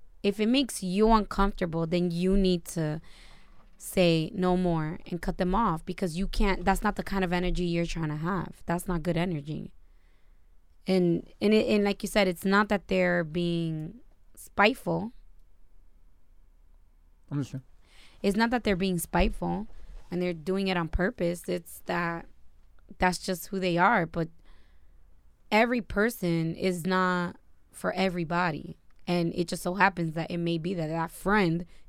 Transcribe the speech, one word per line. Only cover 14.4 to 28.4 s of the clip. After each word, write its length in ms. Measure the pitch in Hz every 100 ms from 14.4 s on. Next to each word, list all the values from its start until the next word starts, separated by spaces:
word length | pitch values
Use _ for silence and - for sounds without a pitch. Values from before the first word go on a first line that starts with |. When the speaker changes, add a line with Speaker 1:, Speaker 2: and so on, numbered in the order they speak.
| - - 214 269 180 165 220 - - - - - - - - - - - - - - - - - - _ - _ -
Speaker 2:
I'm 60 | 143
listening. 260 | 127 156 - - - - - -
Speaker 1:
It's 140 | 196 202
not 140 | 226
that 120 | 247
they're 120 | 220 180
being 220 | 190 175
spiteful 680 | - 175 208 - 170 180 220 - - - -
and 100 | 180
they're 120 | 180
doing 340 | 165 151 190 190
it 100 | 180
on 100 | 165
purpose. 600 | - 190 - 170 175 -
It's 340 | 180 - - -
that 400 | 175 170 165 - - - - - - - -
that's 220 | 185 175
just 280 | - 180 -
who 120 | 196
they 180 | 185 175
are. 280 | 185 214 165
But 240 | 170 165 - - - - - - - - - - _ -
every 300 | 214 240 247
person 760 | - 202 226 - 175 165 160 -
is 300 | 190 180 180
not 520 | 185 185 180 175 - - - -
for 220 | - 185
everybody. 840 | - 190 175 160 175